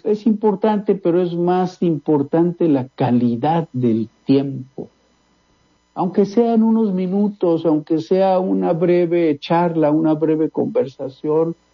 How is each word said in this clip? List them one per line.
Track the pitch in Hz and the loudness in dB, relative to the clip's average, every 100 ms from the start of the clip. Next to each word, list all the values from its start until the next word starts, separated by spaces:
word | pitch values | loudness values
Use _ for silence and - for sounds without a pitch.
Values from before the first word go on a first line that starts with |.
es | - 214 233 | -4 -2 0
importante, | 208 220 190 214 214 208 190 | 0 0 0 0 0 -2 -2
pero | 175 170 | 0 0
es | 180 | 0
más | 170 175 180 180 - | -2 0 0 -2 -2
importante | 175 151 - 151 139 165 175 170 170 | -2 -2 0 -2 0 0 0 0 0
la | 143 127 | 0 -4
calidad | - 127 120 120 120 147 170 160 | -4 0 2 0 0 -2 -2 -2
del | 131 123 110 110 _ | -2 0 0 -4 _
tiempo. | - 135 139 131 127 - - _ _ _ _ _ _ _ _ _ _ - | 0 0 0 -6 -12 -16 -18 _ _ _ _ _ _ _ _ _ _ -6
Aunque | 180 190 202 | -2 0 2
sean | - 233 226 | 2 2 2
unos | 220 226 214 | 2 2 0
minutos, | 185 185 196 208 202 180 165 | 0 -2 0 -2 0 0 0
aunque | 165 151 147 160 | 0 -2 0 -4
sea | 156 185 190 185 | 0 0 2 2
una | 190 190 185 | 0 -2 -2
breve | 165 175 175 175 175 165 143 | 0 2 2 2 0 0 -2
charla, | - 170 175 160 151 | -2 0 0 0 2
una | 151 160 | 2 0
breve | 151 156 156 151 | 0 0 0 -2
conversación | - - - 139 - 131 135 151 156 165 170 _ | -2 -2 -2 -4 -6 -12 -8 -2 0 -2 -6 _